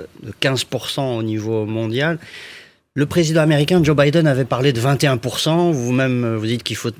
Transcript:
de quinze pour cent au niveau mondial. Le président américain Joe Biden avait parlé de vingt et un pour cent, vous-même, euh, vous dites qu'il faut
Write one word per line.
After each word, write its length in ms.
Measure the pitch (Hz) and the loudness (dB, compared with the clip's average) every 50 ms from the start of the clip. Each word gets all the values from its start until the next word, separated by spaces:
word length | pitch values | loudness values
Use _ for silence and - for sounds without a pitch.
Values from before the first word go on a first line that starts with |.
| - - - - | -16 -18 -18 -16
de 100 | - 110 101 - | -16 -16 -6 -2
quinze 240 | - 135 131 120 - | 0 0 0 -2 -4
pour 240 | - 131 123 - - | -6 -8 -8 -8 -6
cent 280 | - 147 135 131 120 | -6 -4 -4 -4 -2
au 60 | 113 | -2
niveau 440 | 113 110 107 107 104 110 113 110 107 | -2 -2 -4 -4 -4 -2 -2 -2 -2
mondial. 520 | 104 110 113 113 110 113 131 143 165 170 156 - - - - - - - - - - _ _ _ _ - | -2 -2 -4 -4 -2 -2 -2 -2 -2 -2 -4 -8 -14 -20 -18 -18 -20 -20 -20 -20 -20 _ _ _ _ -4
Le 100 | 131 147 | -2 -2
président 380 | 147 - 175 165 151 160 165 | 0 2 2 2 2 2 2
américain 420 | 151 160 151 143 147 143 185 180 151 | 4 4 4 2 2 4 4 4 4
Joe 100 | 147 151 | 4 4
Biden 320 | 139 143 147 143 170 160 | 4 4 4 4 4 4
avait 200 | 151 131 127 131 | 2 2 0 0
parlé 260 | 113 131 120 131 147 | -2 -2 0 0 0
de 80 | 123 113 | 0 0
vingt 240 | 117 135 143 123 - | 0 0 0 2 2
et 20 | |
un 120 | 143 131 110 | 0 0 0
pour 200 | - 123 - - | -2 -4 -4 -2
cent, 320 | - 156 160 170 175 175 | -2 0 2 2 2 2
vous-même, 540 | 160 127 120 120 127 131 131 131 127 123 120 | 0 0 0 0 0 0 0 0 0 0 -2
euh, 120 | 113 113 110 | -2 -2 -2
vous 80 | 107 | -2
dites 160 | 113 120 120 | -2 -4 -4
qu'il 140 | - - 110 | -4 -6 -6
faut 140 | - - 120 107 | -6 -6 -6 -8